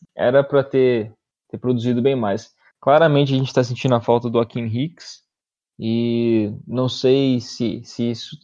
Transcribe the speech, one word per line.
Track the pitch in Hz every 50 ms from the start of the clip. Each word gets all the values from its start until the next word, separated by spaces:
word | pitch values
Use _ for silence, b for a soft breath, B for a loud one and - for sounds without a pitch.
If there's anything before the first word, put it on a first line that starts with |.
| - _ _
era | - 98 123 131 139 135
pra | - 143 139 131
ter, | 135 - 131 127 127 123 113 104 110 - _ _ _ _ _ _ _
ter | -
produzido | 113 - 127 123 117 113 123 120 123
bem | 120 139 139
mais. | 127 110 101 101 110 - - _ _ _ _ _ _
Claramente | - 135 143 156 165 156 143 143 143 135 135
a |
gente | 131 131 - -
tá | 135 123
sentindo | 113 123 - - 131 123
a | 117
falta | 113 - 120 120 120 117
do | 117 117
Akiem | 117 - - 127 117
Hicks, | 110 110 123 147 165 - - - - - - _ _ _ _ _ _ _ _ _ _ _
e | - 113 113 113 117 117 120 117 117 117 117 113 110 104 101 110 - -
não | - 117 123 127
sei | 123 - - - 127 135 139 139 135 127 120
se, | 113 - - - 120 107 - 120 113
se | - - - 117 117
isso, | 117 - - - - -